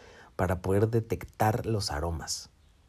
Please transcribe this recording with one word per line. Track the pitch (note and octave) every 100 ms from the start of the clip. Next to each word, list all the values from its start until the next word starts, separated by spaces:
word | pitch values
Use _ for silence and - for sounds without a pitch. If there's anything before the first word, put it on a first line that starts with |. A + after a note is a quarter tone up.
| - - -
para | - F#2 F2+
poder | F#2 G2 A2
detectar | A#2 A2+ - - - A2 A2+ A2+
los | A2 G2
aromas. | D2 E2 D#2+ - - - _ _ _